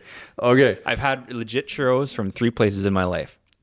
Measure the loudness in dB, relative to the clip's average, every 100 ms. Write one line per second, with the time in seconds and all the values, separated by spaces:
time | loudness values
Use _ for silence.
0 | -12 -20 -16 -2 4 6 4 2 -4 -2
1 | -2 -4 -6 -10 -6 -6 -6 -2 0 0
2 | -2 -4 -6 -2 0 2 2 2 0 2
3 | 0 -2 -6 _ _ _